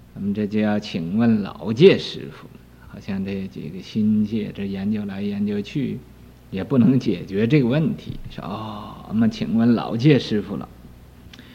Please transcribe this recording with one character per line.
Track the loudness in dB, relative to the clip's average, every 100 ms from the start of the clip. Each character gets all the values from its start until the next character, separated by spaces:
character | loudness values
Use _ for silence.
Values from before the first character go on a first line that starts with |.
| -18
那 | -6
么 | -4
这 | -2 -2
就 | 0
要 | 0 0
请 | -2 -6 -2 2
问 | 4 2
老 | 0 -8 -6
戒 | 8 8 8
师 | 0 -12 -14
傅， | -16 -20 -20 -20 -20 -20
好 | -14
像 | -8 -6
这 | -6 -6 -8
几 | -10 -12
个 | -12
新 | -6 0 2 2
戒， | 0 -2 -6
这 | -6 -6
研 | -4 -2
究 | -2
来 | -4 -6
研 | -4 -2 -2
究 | -2
去， | -4 -4 -4 -6 -12 -20 -20 -20 -10
也 | -8
不 | 0 4
能 | 4 4
解 | 0 -4 -4
决 | -2 2
这 | 4
个 | 4
问 | 2 0
题。 | -4 -8 -12 -12
说 | -12 -10
：“哦， | -10 -10 -12 -14 -16 -4
那 |
么 | 2 2
请 | 0 -2 2
问 | 4
老 | 4 0
戒 | 2 6 6
师 | 4 -2
傅 | -2 -8
了。” | -10 -16 -20 -20 -20 -20 -20 -20 -20